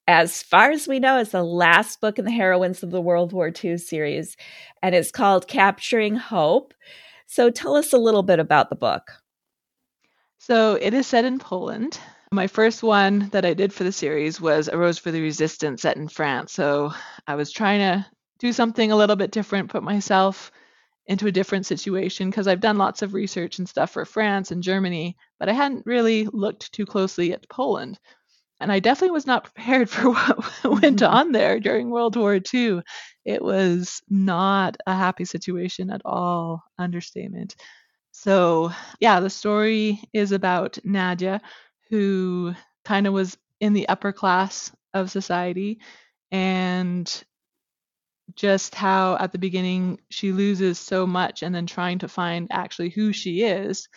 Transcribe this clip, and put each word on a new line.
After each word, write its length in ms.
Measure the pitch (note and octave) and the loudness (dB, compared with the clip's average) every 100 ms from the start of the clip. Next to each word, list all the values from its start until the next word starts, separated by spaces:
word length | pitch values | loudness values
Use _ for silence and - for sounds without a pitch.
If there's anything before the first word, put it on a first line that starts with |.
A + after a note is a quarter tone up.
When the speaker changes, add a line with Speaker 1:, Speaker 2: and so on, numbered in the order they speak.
| - | 4
Speaker 1:
as 340 | E3+ E3+ - | 6 4 -2
far 300 | - F3+ C4 | 4 6 6
as 160 | D4+ C4+ | 4 -2
we 120 | C4+ | 0
know, 180 | C4 C4 | 2 2
is 120 | A3 | 0
the 120 | F#3 | -2
last 560 | E3+ F3 E3+ F3 A3 - | -2 4 6 6 4 -2
book 180 | G#3+ G#3 | -2 -2
in 60 | |
the 80 | G3+ | -2
Heroines 500 | A#3 F#3 F3+ F#3 F#3 | 0 2 4 2 -4
of 100 | F3 | -4
the 100 | F3+ | -2
World 320 | F3 F3 F3 | 2 2 2
War 180 | F#3 E3 | 0 -2
Two 260 | - E3+ E3+ | -2 -4 -4
series, 600 | - D#3+ D3 D#3 D#3+ - - - - - | -4 -4 -2 -4 -6 -14 -20 -20 -20 -6
and 140 | F#3 F3+ | 2 2
it's 160 | - | 0
called 360 | - G3+ F#3 - | 2 4 4 2
Capturing 680 | C4+ F#3+ - - A#3 G#3 A3+ | 2 2 2 -2 0 0 -2
Hope. 580 | - F#3+ D3+ A#3+ - _ - - - - _ | -2 0 4 2 0 _ -20 -20 -20 -20 _
So 220 | - A#3+ | 4 4
tell 260 | A#3+ - D4 | 2 0 0
us 160 | D4 | 4
a 60 | B3+ | 4
little 260 | A3+ G#3 | 6 4
bit 160 | F#3+ E3 | 4 2
about 300 | D#3 D3 - | 6 4 4
the 80 | - | 0
book. 440 | A2+ - - - _ _ _ _ _ _ _ _ _ _ _ _ | -2 -2 -6 -20 _ _ _ _ _ _ _ _ _ _ _ _
Speaker 2:
So 380 | - A3+ A3 F#3+ | 0 4 4 2
it 140 | G#3 | 2
is 140 | C4 B3+ | 0 2
set 180 | A#3+ B3+ | 2 2
in 140 | C4 | -2
Poland. 600 | - F#3 - - C#4+ - - _ - | -6 -6 -6 -6 -8 -8 -20 _ -4
My 160 | G3+ F#3+ | -2 0
first 340 | - A3+ A3 | 2 2 2
one 460 | A3+ G3+ G3 G3+ G3 | 2 4 4 2 0
that 160 | G3 F3 | 0 0
I 80 | |
did 200 | F3+ G3 | 0 -2
for 100 | - | -2
the 80 | F3+ | -4
series 480 | - D3 D3+ D#3 D#3+ | -2 -4 -2 -4 -2
was 300 | D#3+ D3+ D3+ | 0 2 0
A 80 | E3 | 0
Rose 200 | F3 E3 | 0 0
for 140 | E3+ | -4
the 100 | D#3+ | -4
Resistance, 600 | D#3 D3 D#3 - D3+ B2 | -4 -2 -4 -2 -6 -2
set 160 | B2 - | -2 -2
in 100 | D#3 | -8
France. 460 | - D3 B2+ - | -4 -2 -2 -6
So 400 | - C#3+ C#3+ D3 - - - - | -4 0 0 -2 -6 -16 -16 -8
I 80 | D3 | -6
was 160 | C#3+ | -6
trying 280 | - G3+ G3+ | -2 2 2
to 260 | F#3+ F#3+ F#3+ _ _ - | 2 0 -4 _ _ -4
do 140 | A#3+ | -2
something 380 | A#3 A#3 A3+ G#3+ | 2 0 2 2
a 40 | G#3+ | 4
little 220 | G#3 G3+ | 4 2
bit 140 | G3 | 0
different, 380 | A3 G3 G3 - | -4 -4 -4 -4
put 140 | F#3+ | -6
myself 680 | F#3 G3+ - F#3+ F#3+ F#3+ - _ _ _ _ _ - | -4 -4 2 4 4 0 -18 _ _ _ _ _ -6
into 220 | G3 G#3 | -2 0
a 40 | |
different 340 | F3+ F#3+ F#3+ - | -2 -2 -4 -4
situation, 680 | F#3 G3+ F#3+ F#3 - F#3+ | -6 -4 -4 -4 -4 -4
'cause 160 | G3+ G3 | -2 0
I've 120 | F#3 | 2
done 160 | A3 G3+ | 2 2
lots 240 | F#3+ - | 0 -2
of 120 | G3+ | -6
research 460 | G3+ G3+ F#3 F3 - | -4 -6 -6 -8 -8
and 80 | F3+ | -6
stuff 240 | - D#3+ | -2 -4
for 140 | - - | -4 -8
France 460 | A3 G#3+ G3 F#3+ | -2 -2 -2 -4
and 120 | F3+ | -6
Germany, 540 | F3 G3 F#3 E3+ F3 - _ - | -2 -2 -2 -4 -6 -10 _ -6
but 100 | F#3+ | -2
I 40 | |
hadn't 320 | B3 C#4+ B3 A3 | 0 -2 -2 -2
really 420 | B3 A3+ A3 G#3+ | 0 2 2 -2
looked 440 | G#3+ G3+ - - | -2 -4 -6 -14
too 140 | - G3 | -8 -4
closely 480 | G3+ F#3+ - F3 | -2 -2 -2 -4
at 140 | - _ | -4 _
Poland. 500 | - C4+ - - G3 _ _ _ _ _ _ | -6 -2 -2 -6 -14 _ _ _ _ _ _
And 120 | F3+ | 0
I 80 | G3 | 2
definitely 320 | G#3+ C#4 F#4 | 2 2 2
was 160 | D#4 C4+ | 0 0
not 160 | B3 - | -2 -2
prepared 440 | - A3+ C4 A3+ | -12 0 2 2
<laughs> 0 | |
for 220 | - B3 | 2 2
what 260 | A3+ - - - - | 4 2 0 -2 -4
went 360 | B3+ G#3+ D4 G#3 | 0 4 6 6
Speaker 1:
Mm-hmm. 140 | F3+ | 6
Speaker 2:
on 180 | A3+ E4 | 6 4
there 280 | A3 D#3+ A3 | 2 2 2
during 300 | G#3 A3+ A#3+ | 0 0 0
World 260 | A#3 A#3 A#3 | 0 0 2
War 240 | G3+ G3 | 2 2
Two. 440 | F#3+ B3 A#3 F3 - - - _ | 0 0 0 -2 -6 -18 -20 _
It 180 | F#3 G#3 | -6 -4
was 600 | - F#3+ F#3 F3 F3+ - - | 0 2 2 0 -4 -12 -2
not 680 | G3 F#3+ E3+ G3 G3 F#3 - F#3+ | 0 2 2 2 2 0 -4 -4
a 100 | F#3 | 0
happy 300 | F#3 - F3+ | -2 -2 -8
situation 680 | F3 - F3 F3+ - F#3+ | -8 -8 -6 -6 -6 -8
at 100 | G3 - | -8 -6
all, 580 | F3+ F3 F3 E3 E3 _ - | -4 -2 -4 -4 -8 _ -8
understatement. 800 | F3+ F3 - F#3 - - - - - - _ _ _ | -6 -6 -10 -14 -12 -12 -14 -16 -20 -20 _ _ _
So, 600 | - G3+ F#3+ F3 E3 E3+ F3 - - | -8 2 4 4 2 -2 -6 -16 2
yeah, 200 | A3+ F3+ | 4 4
the 100 | F#3+ | 2
story 720 | - G#3 G#3 G#3+ A3 G#3+ G#3 - | -4 -2 0 2 0 0 -4 -4
is 200 | G#3+ G3+ | -2 0
about 480 | G3 F#3+ F3+ F#3+ - | 0 0 0 -2 -6
Nadia, 580 | F#3 G3 F#3 F3+ F#3 G3+ - - _ _ - | -4 -2 0 -2 -4 -6 -10 -20 _ _ -4
who 640 | A3 G3 F#3+ F#3 F3+ F3 F3 _ _ - | -2 0 0 -2 -4 -6 -8 _ _ -2
kinda 260 | G3+ G3+ | 0 2
was 260 | G3 F#3 - _ - | 0 -2 -6 _ -4
in 140 | G#3 | 0
the 160 | G3+ - | 0 0
upper 220 | G3 G3+ | -2 -4
class 600 | G3 F#3+ F3+ F#3+ - - _ _ | -2 0 2 0 -6 -14 _ _
of 180 | G3 F#3+ | -4 -4
society, 680 | G3 F#3+ F3 F3+ F3+ G3+ A3+ - - _ _ _ | -6 -4 -4 -2 -4 -6 -8 -16 -20 _ _ _
and 920 | F#3+ F#3+ F#3 F#3 F3+ F3+ F3+ F3 - _ _ _ _ _ _ _ _ _ _ - - | -2 0 0 -2 -2 -2 -4 -6 -10 _ _ _ _ _ _ _ _ _ _ -20 -4
just 400 | G3+ G3 - - | 0 0 -2 -4
how 420 | G3 F#3+ F#3 - | 0 2 2 0
at 140 | F#3 | -4
the 60 | F#3 | -4
beginning 600 | F#3+ F#3 F#3 F#3 F#3 - _ | -4 -2 -2 -2 -2 -6 _
she 220 | - G3 | -6 -4
loses 480 | F#3+ G3+ F#3+ F#3 F3 | 0 0 2 0 -2
so 260 | - F#3 F#3 | -4 -2 0
much 360 | F3+ F3 - | 0 -2 -4
and 100 | E3+ | -6
then 120 | F3 E3+ | -6 -6
trying 340 | - F3+ F3+ | -6 -4 -4
to 80 | F3+ | -6
find 400 | - F3 E3+ E3+ | -6 -4 -4 -6
actually 380 | F#3 F#3 - F3 | -6 -8 -8 -6
who 240 | G#3 G#3+ | -2 -2
she 280 | G3+ F#3 E3+ | -2 -4 -2
is 460 | A3+ F#3 G3+ G3 - | 0 0 -4 -8 -12